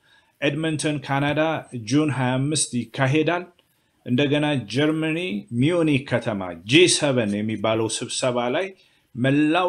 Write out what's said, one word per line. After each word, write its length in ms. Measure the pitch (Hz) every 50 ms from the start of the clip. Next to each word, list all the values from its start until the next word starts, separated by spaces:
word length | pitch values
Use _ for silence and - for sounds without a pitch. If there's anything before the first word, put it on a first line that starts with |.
| _ _ _ _ _ _ _ -
ኤድመንተን 560 | 143 147 143 151 160 160 156 139 - 156 147 143
ካናዳ 400 | 127 - 139 139 143 147 147 151 156 160 156 131 127 - - 120 107
ጁን 260 | 107 131 147 156 151
ሃያ 200 | 127 131 127 123 131
አምስት 380 | 131 135 147 156 139 - - -
ይካሄዳል። 720 | 120 110 - - 143 135 131 143 156 151 156 170 180 180 - - _ _ _ _ _ _ _ _ _ -
እንደገና 400 | - 123 127 147 135 143 147 151 147 147 131 107
ጀርመኒ 520 | 98 104 135 151 156 156 160 156 160 156 165 180 185 208 - - - 120
ሚዩኒክ 520 | 120 131 156 180 170 160 156 143 123 -
ከተማ 340 | - 127 117 - 123 107 95 92 90 87 82 87
ጂ 160 | 104 131 170 185 170
ሰቨን 420 | - - 160 143 131 123 113 101 101
የሚባለው 560 | 104 107 110 107 101 104 113 113 113 113 110
ስብሰባ 560 | - - 127 107 - - 135 127 120 123 120 123
ላይ 180 | 135 165 190 - - - _ _ _ _ _ _ -
መላው 540 | 113 123 135 139 147 151 151 160 175 185